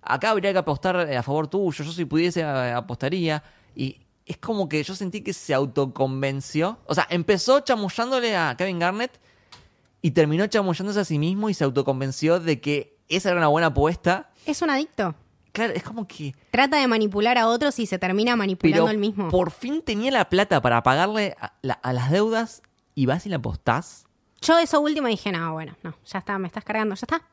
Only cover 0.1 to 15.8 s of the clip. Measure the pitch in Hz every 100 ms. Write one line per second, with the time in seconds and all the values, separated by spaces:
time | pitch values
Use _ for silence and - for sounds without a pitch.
0.1 | 131 214 214 190 190 160 143 190 180 160
1.1 | 131 120 147 151 190 190 151 147 165 151
2.1 | 151 175 170 156 135 123 120 117 123 135
3.1 | 185 165 151 - _ _ - 131 - _
4.1 | _ - - - 214 170 151 147 190 190
5.1 | 208 190 180 - 135 139 147 135 - 135
6.1 | 135 135 139 - 151 175 233 - 170 -
7.1 | 170 165 196 233 277 277 240 196 - 240
8.1 | 262 233 196 160 120 185 175 170 202 254
9.1 | _ _ _ _ - _ _ _ _ 165
10.1 | 151 151 156 202 220 190 165 190 202 185
11.1 | 151 156 190 214 190 139 131 135 131 135
12.1 | 131 151 175 165 131 147 147 - _ _
13.1 | 170 190 175 156 151 165 135 151 170 175
14.1 | 190 - _ - 294 330 269 302 - 190
15.1 | 156 _ _ _ - 226 165